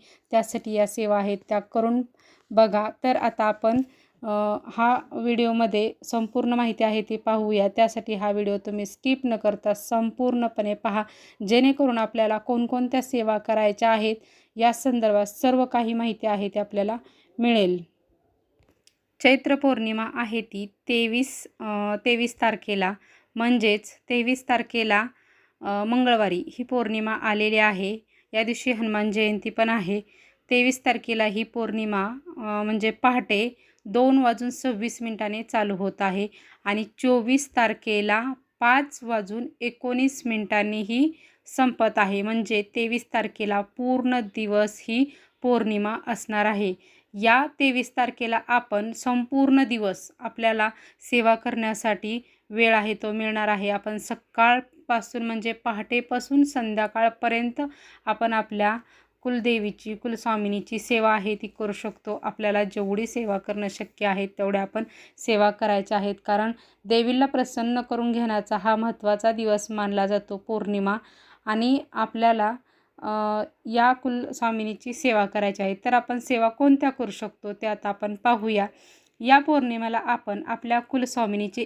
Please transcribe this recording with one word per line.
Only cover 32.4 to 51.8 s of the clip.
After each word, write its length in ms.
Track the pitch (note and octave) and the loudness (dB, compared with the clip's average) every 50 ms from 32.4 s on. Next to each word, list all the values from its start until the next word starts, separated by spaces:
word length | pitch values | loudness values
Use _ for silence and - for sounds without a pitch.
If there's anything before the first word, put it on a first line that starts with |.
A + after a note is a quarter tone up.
| A3 G#3+ G#3 G#3 G#3 | -8 -6 -4 -4 -2
म्हणजे 280 | G#3+ A3 G#3+ G3+ A3 | -2 -2 0 0 -2
पहाटे 760 | A3 - - B3+ B3 B3 - - G#3+ G3+ A3 B3 A#3+ - _ _ _ _ _ | 0 2 2 2 2 2 0 0 0 0 0 -2 -4 -10 _ _ _ _ _
दोन 320 | G#3+ G3 A#3+ B3+ C4 C4+ C4+ | -2 2 4 4 6 6 6
वाजून 320 | C4 A#3+ A#3 A#3 A#3+ B3 | 4 4 2 0 -2 -6
सव्वीस 520 | B3 - - C4 A#3+ G3+ A3 A#3 A3+ - | -6 -4 -4 -4 -2 -2 -4 -6 -6 -6
मिनिटांनी 420 | A#3+ A3+ A3 G3+ A3 G#3 G#3 A3 A3+ | -8 -8 -6 -6 -4 -4 -4 -6 -6
चालू 320 | - - A3+ G#3 G#3 G3+ | -4 -2 0 0 0 -2
होत 260 | F3 G3 F#3+ F#3+ - | -2 -4 -4 -4 -2
आहे 260 | G3+ G3 F#3 F#3+ G3+ G#3 - - - - - _ _ | -2 -2 0 -2 -4 -4 -6 -12 -20 -20 -20 _ _
आणि 180 | G3+ G#3 G#3+ A3 G#3+ - - | -4 -4 -2 -4 -6 -8 -2
चोवीस 520 | - B3+ B3 B3 A3 A#3 C4 C#4 C#4+ - - | 2 2 2 2 4 2 0 0 0 0 0
तारखेला 680 | F#4 - G#3+ G#3+ - - A#3 G#3+ G#3 G#3 G#3 G#3 A3 A#3+ C4+ C4 - _ _ _ _ | 2 2 2 0 -2 -4 -2 -2 0 2 2 0 0 0 -4 -8 -8 _ _ _ _
पाच 400 | A#3+ A#3+ B3 C4+ D4 C#4+ - - B3 | 2 4 4 4 2 0 -6 -12 -6
वाजून 440 | A3+ A#3 A3 G3+ F#3 G#3 A#3 A#3+ - - _ | -4 -4 -2 -2 -4 -8 -8 -8 -10 -10 _
एकोणीस 600 | A#3+ A#3+ A#3+ - - B3 B3 B3 C4 C4+ C4+ - - | -8 -8 -6 -6 -6 -4 0 0 0 0 0 -2 -4
मिनिटांनी 560 | A#3+ A3+ G#3+ G#3+ G3 G#3+ G#3 G#3 G#3 G#3+ G#3+ | -4 -4 -4 -2 0 0 0 0 0 -2 -4
ही 300 | G#3+ G3 A#3 B3 C#4+ D#4+ D#4+ - _ _ _ _ _ | -4 -2 0 2 2 2 0 -4 _ _ _ _ _
संपत 520 | - - - C4 B3+ A#3+ - A3+ A3 G#3+ A3 | -8 -2 0 2 2 2 2 0 2 2 2
आहे. 240 | G#3 F#3+ G3+ G3 | 2 2 0 -2
म्हणजे 420 | G3+ G#3+ A3+ A3+ A3 G#3 A3+ G#3 G#3 G#3 - | -2 -2 -2 -2 -2 0 -2 -2 -2 -2 -4
तेवीस 300 | A#3+ A#3 A3+ A#3 A#3+ - - - | -4 -4 -2 -4 -4 -6 -4 -2
तारखेला 480 | A#3 G#3 G#3+ G#3+ - A3 G3+ G3+ G3+ | -2 -2 -4 -6 -6 -4 -2 0 -2
पूर्ण 580 | G3+ - _ - B3 B3+ B3+ C4 B3 B3+ B3+ B3 | -2 -4 _ -6 -2 0 0 0 2 0 0 0
दिवस 640 | A#3 G3+ - A3+ A3 G3+ G#3 G#3 G#3+ G#3 G#3+ - - - | -2 -4 -6 -6 -4 0 2 2 2 0 -2 -8 -8 -4
ही 260 | A3+ A#3+ C4+ C#4+ - - _ _ _ _ | 0 0 0 0 -2 -8 _ _ _ _
पौर्णिमा 560 | - B3 B3 A#3 A3+ G#3+ G#3+ G#3 G#3 G#3 A3 A#3 - - | 0 2 2 2 2 0 0 0 0 -2 -4 -6 -6 -6
असणार 380 | A#3 - - - G#3+ G#3 G#3 | -6 -6 -6 -4 0 2 2
आहे. 280 | G#3+ G#3+ G3+ G#3 F#3+ F#3 - _ _ _ _ _ _ - G3+ | 2 2 0 0 -2 -2 -6 _ _ _ _ _ _ -8 0
या 260 | G#3 A3+ A#3 B3+ C#4+ D4+ - - | 4 4 6 6 4 0 0 0
तेवीस 320 | C#4+ C4+ B3 B3+ A#3+ - - - | 2 2 2 0 -2 -2 -2 -2
तारखेला 420 | B3 A#3+ B3+ - B3 A3+ A3+ A3+ - - | -2 -2 -2 -4 -4 -2 -2 -2 0 0
आपण 440 | A#3+ B3 A#3+ - G#3+ G#3 G#3+ A3+ | 0 0 0 0 -2 -4 -2 -4
संपूर्ण 720 | A3+ - - B3+ B3 B3 A#3+ A#3+ - C4+ C#4 C#4 C4+ C4+ C4+ | -8 -6 -4 -2 0 0 -2 0 2 2 4 6 6 4 4
दिवस 480 | G#3 A#3+ A3+ G#3+ G3 F#3 - - - - _ | 2 0 -2 -2 -2 -4 -4 -10 -18 -18 _
आपल्याला 500 | - A3+ - - A3+ A3+ A3 A3 G#3+ A3 A3 - - - _ _ | -14 -12 -6 -2 0 0 2 2 0 -2 -2 -6 -16 -20 _ _
सेवा 340 | - - - A#3+ A3 A3+ A3+ | -6 -2 0 2 4 4 4
करण्यासाठी 840 | A3+ - A#3+ A#3 A#3 A3+ A3 A3 G#3 | 2 0 -2 -4 -2 -2 -2 -4 -2